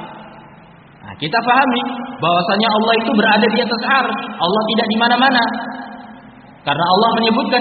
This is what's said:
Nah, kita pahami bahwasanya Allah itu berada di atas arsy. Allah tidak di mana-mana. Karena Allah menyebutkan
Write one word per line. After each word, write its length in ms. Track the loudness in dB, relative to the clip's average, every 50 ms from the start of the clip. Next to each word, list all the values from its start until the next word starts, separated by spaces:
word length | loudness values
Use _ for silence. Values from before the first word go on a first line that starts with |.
| -14 -16 -16 -18 -20 -20 -20 -20 -20 -20 -20 -20 -20 -20 -20 -20 -20 -20 -20 -20 -18
Nah, 120 | -18 -12 -10
kita 200 | -6 -2 -2 -2 0
pahami 400 | 2 2 2 2 2 0 -2 -4 -4 -6 -8 -10 -12 -8 -4 0
bahwasanya 460 | 0 2 2 0 0 0 0 0 0
Allah 240 | 2 2 2 2 2 0 0
itu 80 | 0 2 2
berada 280 | 4 4 4 4 4 2
di 100 | 2 0 0
atas 160 | -2 -4 -4 -2
arsy. 400 | 0 0 0 0 0 -4 -6 -8 -10 -6 -4
Allah 240 | -2 0 0 0 0 0
tidak 160 | 0 0 0
di 100 | 0 0 0 2
mana-mana. 420 | 2 2 4 4 2 2 2 0 0 -4 -6 -8 -10 -12 -12 -14 -14 -16 -16 -18 -18 -20 -20 -20 -20 -20 -20 -20 -20 -20 -10 -6
Karena 240 | -4 -2 0 2
Allah 240 | 2 4 4 4 2 2 2
menyebutkan 400 | 2 2 2 2 0 0 0 0